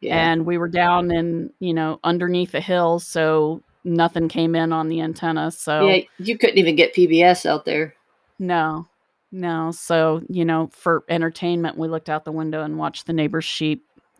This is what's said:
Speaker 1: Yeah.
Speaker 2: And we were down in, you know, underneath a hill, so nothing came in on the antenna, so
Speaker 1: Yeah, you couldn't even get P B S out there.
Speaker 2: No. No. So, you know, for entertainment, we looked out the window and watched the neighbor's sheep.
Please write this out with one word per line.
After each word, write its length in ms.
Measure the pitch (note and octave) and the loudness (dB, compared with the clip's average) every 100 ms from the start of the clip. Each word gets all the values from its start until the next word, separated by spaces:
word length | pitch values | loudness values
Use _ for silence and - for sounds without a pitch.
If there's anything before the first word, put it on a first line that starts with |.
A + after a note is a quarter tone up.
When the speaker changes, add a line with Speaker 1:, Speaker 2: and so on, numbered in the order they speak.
Speaker 1:
Yeah. 300 | - E3 E3 | -4 0 2
Speaker 2:
And 140 | E3 E3 | 2 0
we 120 | F3 | -2
were 100 | E3+ | -2
down 420 | F3 F3 F3 F3 | 2 4 4 2
in, 400 | E3+ E3+ E3 E3 - | 0 0 -2 -6 -6
you 140 | F#3 | -4
know, 260 | E3 D#3+ - | -2 -2 -2
underneath 500 | - F3 F3+ F3+ F3+ | -2 0 0 0 0
a 80 | D3+ | -4
hill, 380 | F3 F3+ E3+ E3+ | -2 2 2 0
so 640 | - E3 D#3 D#3 D3+ E3 - _ | -2 -2 2 2 2 -2 -12 _
nothing 440 | F3 E3+ E3+ E3+ E3 | -2 2 2 2 -2
came 260 | - E3 E3 | 0 0 0
in 180 | E3 | 0
on 140 | D#3+ D#3+ | -2 -2
the 120 | E3 | -4
antenna, 500 | D#3+ E3 E3 D#3+ D#3 | -4 -4 -4 -2 -4
so 360 | - - D3+ G3 | -6 -4 0 2
Speaker 1:
Yeah, 140 | F#3 - - | 0 -4 -10
you 200 | F#3+ A3 | -6 2
couldn't 200 | A#3 F#3+ | 4 4
even 180 | E3+ D#3 | 4 4
get 180 | - | 4
P 140 | - F3 | 4 4
B 140 | E3 | 6
S 220 | F3 F3 E3 | 6 4 2
out 200 | F#3 - | -2 -2
there. 300 | D#3 D#3 - _ _ _ - | -4 -4 -8 _ _ _ -8
Speaker 2:
No. 480 | F#3 F3 D#3 D#3 E3+ _ _ _ _ | -2 0 0 -4 -10 _ _ _ _
No. 400 | F#3 F3 E3 D#3+ | -8 -6 -4 -4
So, 500 | E3+ - E3 D#3+ D#3+ - | -6 0 2 2 0 -4
you 140 | F3+ E3 | -2 0
know, 240 | D#3+ D#3+ | 0 -2
for 300 | - F3+ E3 - | -4 0 0 0
entertainment, 680 | E3 E3 D#3+ F3 F3 E3 - | -2 -2 -2 -2 -2 -2 -4
we 100 | D#3+ | -6
looked 220 | D#3+ D#3+ | -6 -4
out 160 | D#3 D#3+ | -6 -6
the 60 | |
window 320 | D#3+ D#3 D#3 | -6 -6 -6
and 140 | D3+ D#3 | -6 -6
watched 280 | D#3 - - | -6 -8 -4
the 60 | |
neighbor's 320 | E3 D3 D#3+ - | -2 0 -2 -4
sheep. 400 | - D#3 D3+ _ _ _ - | -4 -2 -4 _ _ _ -20